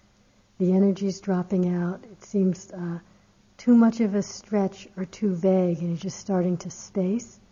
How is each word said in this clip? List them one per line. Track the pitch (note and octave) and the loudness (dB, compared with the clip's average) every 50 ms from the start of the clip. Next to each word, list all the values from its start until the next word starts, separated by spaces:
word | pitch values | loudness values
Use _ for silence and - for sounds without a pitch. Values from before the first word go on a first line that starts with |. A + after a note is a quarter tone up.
| _ _ _ _ _ _ _ _ _ _ _ - | _ _ _ _ _ _ _ _ _ _ _ -2
the | F#3 F3 F#3 | 0 2 4
energy's | F#3+ G3+ G3+ F#3 F#3+ G3+ G3 F#3 - | 4 4 4 2 0 -2 -4 -4 -4
dropping | - G3+ F#3+ F3+ F3+ F3+ G3+ F#3 F3+ F3 F3 | -4 -2 -2 -2 0 0 0 0 2 0 0
out, | F3+ F3 F3+ F#3+ - - | -2 -2 -4 -4 -8 -12
it | - F#3+ - - | -18 -20 -20 -16
seems, | - - G3+ F#3+ F#3+ E3+ - - - G3+ | -4 -2 0 0 0 0 -2 -8 -14 -12
uh, | F3+ F3 E3+ E3+ F3 - _ _ _ _ _ _ _ _ _ _ | -10 -8 -8 -8 -10 -12 _ _ _ _ _ _ _ _ _ _
too | - - B3 A#3+ | -4 2 4 6
much | A#3 A3+ A3+ A3+ A#3 | 8 6 6 4 2
of | A#3 G3+ G3 | 0 0 0
a | G#3 | -2
stretch | F#3+ - - - - - G#3+ G3+ G3 F#3+ G3 - - - - F#3 | -4 -4 -8 -14 -10 -4 -2 -2 0 -2 -4 -8 -14 -18 -12 -10
or | F#3 | -10
too | F3+ - - A3 G3+ F#3 | -10 -8 -4 -2 -2 -2
vague, | E3+ F3+ F#3+ F#3 F#3 F3+ F3 E3+ D3+ | 0 2 2 4 4 2 2 0 -2
and | E3+ E3+ | -2 -4
you're | E3+ D#3+ | -4 -4
just | - F#3+ - - | -6 -8 -10 -10
starting | - - G3 F3+ F3 F3+ F3+ E3 | -6 -4 -2 0 0 0 -2 -2
to | - F3+ | -6 -10
space, | - - - - - G3+ F#3 F#3 G#3 A#3+ - - - - _ _ | -14 -14 -18 -8 -4 -2 -2 -2 -2 -4 -6 -8 -16 -20 _ _